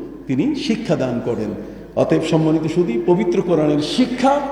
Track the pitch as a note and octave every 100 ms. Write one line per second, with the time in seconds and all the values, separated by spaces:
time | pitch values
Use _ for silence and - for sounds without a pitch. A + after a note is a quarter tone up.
0 | - - - C3 B3 D#4 - A3+ - C#3+
1 | C3 A#2+ A#2 A2 G#2+ - - - - -
2 | - D#3+ - D#3+ D#3+ D#3 D#3 F3 F3 -
3 | F3+ F3+ A3 F#3+ E3 D#3+ D3+ D3 D3+ -
4 | B3+ - C4+ C#4+ -